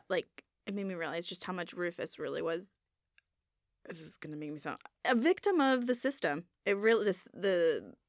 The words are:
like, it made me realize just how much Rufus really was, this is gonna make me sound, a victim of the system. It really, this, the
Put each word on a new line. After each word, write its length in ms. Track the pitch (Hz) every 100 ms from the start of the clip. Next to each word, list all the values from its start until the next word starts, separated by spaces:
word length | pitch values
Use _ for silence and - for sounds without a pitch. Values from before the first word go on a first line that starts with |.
| -
like, 160 | 180 - - - _ -
it 80 |
made 120 | 202 196
me 60 | 180
realize 320 | 160 170 -
just 160 | -
how 80 | -
much 200 | 185 170
Rufus 440 | 175 175 170 160 -
really 240 | 147 143
was, 280 | 165 165 196 - _ _ _ _ _ _ _ _ _ _ -
this 100 | 165
is 140 | 156 -
gonna 220 | 156 151
make 140 | 151
me 40 | 151
sound, 220 | 156 - - _ -
a 80 | 240
victim 440 | 294 370 403 359
of 260 | 269 254 240
the 100 | 247
system. 500 | 262 - 165 143 - _ 202
It 120 | 196
really, 260 | 220 226
this, 240 | 208 185 -
the 600 | - 190 180 165 127 95 -